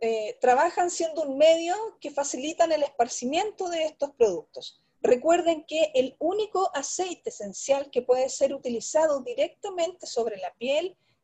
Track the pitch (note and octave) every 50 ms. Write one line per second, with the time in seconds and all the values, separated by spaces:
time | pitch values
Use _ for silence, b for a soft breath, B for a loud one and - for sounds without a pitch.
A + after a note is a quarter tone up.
0 | A#3 A3+ A3+ A3 G#3+ G#3 - - - B3+ B3 C4 D#4+ F4 - F#4 F4+ F4 - -
1 | E4 D#4+ D#4 D#4+ D#4 C#4 C4+ C#4 D4+ D#4+ E4 E4 E4 E4+ F4+ G#4+ A4 A4 - _
2 | - E4+ D4 - C#4 - - B3+ C4 D#4 E4 - E4+ E4 D#4 D4+ C#4+ C4+ - -
3 | A#3 A#3+ - - B3 B3 D4 E4+ G#4 G#4+ - - F#4+ F4 F4 E4 D#4+ D#4 D4+ -
4 | C#4+ C#4+ - - A#4+ G#3 F3 D#3+ - _ - B2+ - - - _ _ _ _ _
5 | - G#3+ B3 B3 B3 D#4+ E4+ F4+ E4+ E4+ E4 D4+ D#4 - D4+ D#4+ D#4+ D4+ - C4
6 | B3+ C4 - - C#4+ E4 G4 G#4 G#4+ G4+ - F#4 F#4+ - - C#4+ C#4 - - -
7 | F#4 F#4 E4 - - - - - G#3 G3+ F#3+ - - - C4+ C#4 D4 D4 - B3
8 | B3 - B3 B3+ C4 C4 - - C#4+ C4+ C#4 C4+ - B3+ A#3+ A3+ - - - D#4
9 | D#4+ D#4+ C#4+ C#4 - B3 A#3+ C4 D4 E4 - _ - G4+ F#4 F4 E4 F4 F4+ -
10 | - - - B3 A3+ A3+ G#3 F#3+ F#3 F3 - - A#3 C4 C#4 D4+ F4 F#4+ - _
11 | _ _ _ _